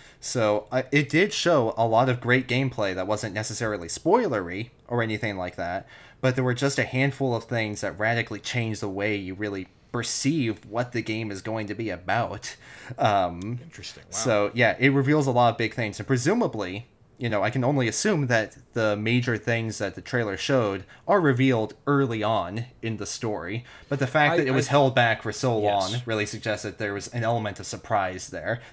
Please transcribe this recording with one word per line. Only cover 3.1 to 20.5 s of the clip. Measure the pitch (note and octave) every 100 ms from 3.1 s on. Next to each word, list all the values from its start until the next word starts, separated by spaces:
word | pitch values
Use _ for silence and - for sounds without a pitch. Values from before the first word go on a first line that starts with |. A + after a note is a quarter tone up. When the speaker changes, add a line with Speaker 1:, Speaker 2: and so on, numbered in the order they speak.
| G#2+ A2
Speaker 1:
necessarily | F#2+ G#2 A2 A2+ G#2 E2+
spoilery | - D#3+ A3+ G#3+ A2+ F2 F#2 A#2+ - -
or | A#2+
anything | A2+ G#2+ A2+ G2
like | F2+ -
that, | E2+ F#2 - - - -
but | C3 B2+
there |
were | B2+
just | B2 C#3 C#3
a |
handful | A2+ B2+ C#3 C3+ C3+
of | A#2
things | - A#2+ A2 G#2
that | G2+ E2+
radically | A2 A#2 A2+ G#2
changed | - B2 A2+ G#2
the | G#2
way | F#2+ G#2 G#2
you | F#2
really | F#2 G#2+ G2 F2+ _ _
perceive | A#2+ A2+ - C3+ D#3+ A#2 G#2+
what | - G#2+ B2
the | A#2+
game | A2+ A2 A2+
is | F#2+
going | G#2+ A2 G#2
to |
be | G#2 A2+
about. | F2+ F#2 G#2+ G2+ G2+ - - - - - -
Um, | A#2 G2+ F#2 E2+ G2+ A#2+
Speaker 2:
Interesting. | - - F#2 -
Wow. | - -
Speaker 1:
so, | C3 G#2+ G#2
yeah, | A#2+ A#2 F2
it | C3
reveals | C#3 C3+ D3+ C3+
a |
lot | A#2+ A#2+
of | A2+
big | A2+
things, | - A2 G2
and | G#2+
presumably, | C3 B2+ A#3 G3+ A2 F#2 G2 A#2+ _ _ -
you | A#2+
know, | G#2
I | G2+
can | C3
only | B2 C#3+ A#2+
assume | - G#3+ F3+ C3+
that | A#2 G#2 - -
the | A#2+ A2 G2+
major | A2 B2 B2 A2+
things | - A#2 A2+ G#2
that | G2+
the | F#2
trailer | - B2 A2 F#2+
showed | -